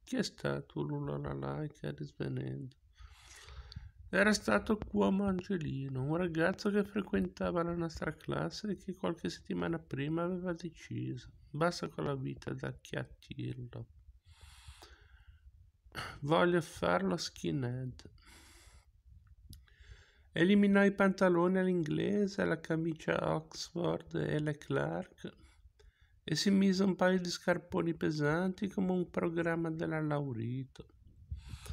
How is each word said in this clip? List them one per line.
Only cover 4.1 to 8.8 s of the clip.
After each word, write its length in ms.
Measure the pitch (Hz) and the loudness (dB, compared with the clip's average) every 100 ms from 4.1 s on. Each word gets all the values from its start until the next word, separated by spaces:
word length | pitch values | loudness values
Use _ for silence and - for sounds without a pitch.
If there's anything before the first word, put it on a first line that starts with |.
Era 200 | 185 208 | 2 4
stato 420 | 208 - 208 196 214 | 4 2 2 2 -2
Cuomo 480 | - 202 196 196 | 0 2 4 4
Angelino, 800 | 202 185 - 185 139 135 135 131 | 2 -2 -2 -4 -4 -4 -4 -4
un 140 | 139 165 | -2 0
ragazzo 540 | 180 160 170 190 208 | 0 2 0 0 0
che 140 | 208 | 0
frequentava 800 | 202 214 190 196 185 - 185 175 | 0 -2 -2 0 0 -2 -2 0
la 100 | 170 | 0
nostra 400 | 170 165 - 165 | -2 -4 -4 -6
classe 600 | 156 - 139 165 - 214 | -6 -4 -4 -4 -4 -6
e 40 | |
che 180 | 185 | -6